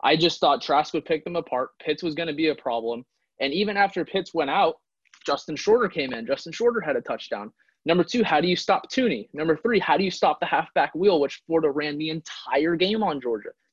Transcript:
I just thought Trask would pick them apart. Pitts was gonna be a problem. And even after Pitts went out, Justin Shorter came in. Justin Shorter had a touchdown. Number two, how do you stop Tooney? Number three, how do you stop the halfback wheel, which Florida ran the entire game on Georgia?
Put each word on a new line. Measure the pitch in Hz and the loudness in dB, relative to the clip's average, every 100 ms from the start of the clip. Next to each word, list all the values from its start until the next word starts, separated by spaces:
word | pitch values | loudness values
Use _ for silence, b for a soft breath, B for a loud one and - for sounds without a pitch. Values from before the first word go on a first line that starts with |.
I | - 156 | 2 4
just | 170 - | 2 2
thought | 165 135 | 2 2
Trask | - 147 151 | 2 0 0
would | 160 | -4
pick | - 156 | -2 -4
them | 175 175 | -4 -6
apart. | - 127 127 _ | -4 -4 -6 _
Pitts | - 151 | -6 -4
was | 175 | -4
gonna | 151 165 | -6 -6
be | 147 160 | -2 0
a | |
problem. | 139 135 117 113 117 123 _ _ - | 0 -2 -2 -2 -6 -8 _ _ -6
And | 135 | -4
even | 156 208 202 | -2 -2 2
after | 196 190 | 0 0
Pitts | 160 190 180 | -4 -4 -4
went | 165 143 | -2 0
out, | 165 170 - _ _ _ _ - | 2 2 0 _ _ _ _ -4
Justin | 143 - 151 | -4 -4 -6
Shorter | - 226 208 | 2 4 2
came | 170 135 | -2 -4
in. | 117 117 | -4 -4
Justin | 135 - | -4 -6
Shorter | 160 233 233 | -2 0 0
had | 156 127 | -2 -4
a | |
touchdown. | 120 117 - 104 107 _ _ _ | -2 -8 -6 -8 -8 _ _ _
Number | - 175 | 0 2
two, | - 247 | 2 2
how | 208 151 | 2 4
do | 170 | 2
you | 175 | 0
stop | - 190 - | 2 0 0
Tooney? | - 247 131 104 | 0 0 0 -6
Number | 143 160 151 | -4 0 0
three, | 233 220 | 2 0
how | - 156 | 2 2
do | |
you | 190 | 2
stop | - - 151 | 2 2 2
the | - | 0
halfback | 151 156 - 147 | 0 0 0 0
wheel, | 160 196 175 | 2 2 4
which | 139 - - | 2 -4 -2
Florida | 165 156 | 0 2
ran | 139 147 147 | 0 -4 -4
the | 160 | -6
entire | 160 - - - 135 156 170 | -6 -10 -14 -4 0 2 2
game | 185 220 | 0 0
on | 208 147 | 0 -2
Georgia? | 123 113 - - _ | -2 -4 -6 -18 _